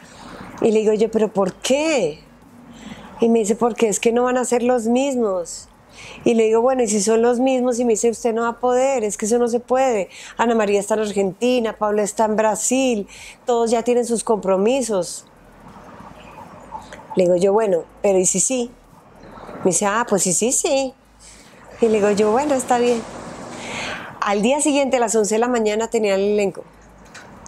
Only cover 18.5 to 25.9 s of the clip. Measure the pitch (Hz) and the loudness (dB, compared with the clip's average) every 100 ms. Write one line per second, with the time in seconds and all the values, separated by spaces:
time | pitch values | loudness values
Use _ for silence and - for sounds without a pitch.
18.5 | 254 240 - - - - - - - - | -4 -6 -10 -20 -20 -20 -20 -20 -20 -18
19.5 | - 185 165 202 214 240 196 185 165 233 | -4 -2 0 0 -2 0 0 0 -2 0
20.5 | 277 359 269 262 - _ - - - - | 0 0 0 -2 -8 _ -20 -20 -20 -20
21.5 | - - - 233 214 208 208 214 226 302 | -20 -16 -2 0 2 2 2 2 2 0
22.5 | 269 247 247 240 233 - - - - - | 0 0 0 2 0 -4 -14 -16 -16 -16
23.5 | - - - - - - - 208 208 214 | -14 -12 -10 -8 -10 -12 -6 -2 0 2
24.5 | 294 302 277 269 254 226 220 196 214 240 | 2 2 2 2 0 2 0 2 0 0
25.5 | 240 214 214 226 | 0 0 -2 -2